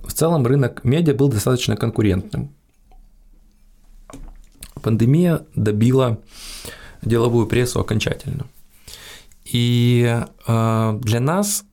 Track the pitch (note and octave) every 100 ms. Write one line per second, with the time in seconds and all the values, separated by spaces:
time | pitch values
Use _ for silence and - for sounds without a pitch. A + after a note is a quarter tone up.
0 | - - D#3+ E3 A#2+ C#3 B2 - B2 C#3+
1 | E3 B2 C#3 G#2+ C3+ B2 - G#2+ A#2 -
2 | G#2+ F2+ - - C3+ - _ _ _ -
3 | - _ - - _ _ _ _ - -
4 | - - - - - - - - G#2+ A2
5 | A2+ D3+ F3 D#3+ - - G#2+ G#2 A2+ C3
6 | B2+ A2 - - - - - - - -
7 | G#2+ A#2 A#2+ A#2 A2 A2+ B2 - - A2
8 | - - - - - - - _ - -
9 | - - - - - A#2 A#2+ A#2+ A#2+ A#2+
10 | A#2+ A#2 - - - A2+ A2+ A2+ A2+ G#2+
11 | A2+ A#2 C3 F3+ G3+ - -